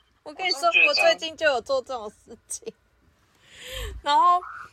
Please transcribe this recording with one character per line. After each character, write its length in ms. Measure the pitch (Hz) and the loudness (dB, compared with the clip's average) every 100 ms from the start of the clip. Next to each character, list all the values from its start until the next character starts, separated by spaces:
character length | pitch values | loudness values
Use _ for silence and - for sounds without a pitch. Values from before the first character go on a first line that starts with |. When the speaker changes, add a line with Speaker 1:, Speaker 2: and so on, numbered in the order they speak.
| _ | _
Speaker 1:
<laughs> 120 | _ | _
我 100 | 302 | -16
跟 140 | 302 370 | -6 -2
你 60 | |
说， 160 | - 339 | 0 2
Speaker 2:
我 40 | |
真 0 | |
的 0 | |
觉 160 | 349 302 | 4 2
得 60 | |
这 80 | 294 | 4
样。 80 | 330 | 2
Speaker 1:
我 60 | 330 | 2
最 0 | |
近 200 | 320 311 | -4 -2
就 120 | 311 | 0
有 120 | 247 | 0
做 220 | 220 269 | -2 -4
这 60 | 254 | -4
种 200 | 254 214 | -10 -10
事 300 | - - 226 - | -16 -20 -20 -16
情。 240 | - 226 - _ _ _ _ _ _ _ - - 508 453 - | -14 -14 -18 _ _ _ _ _ _ _ -20 -14 -10 -10 -8
然 120 | 285 302 | 0 4
后 240 | 349 359 349 - - | 6 4 0 -16 -18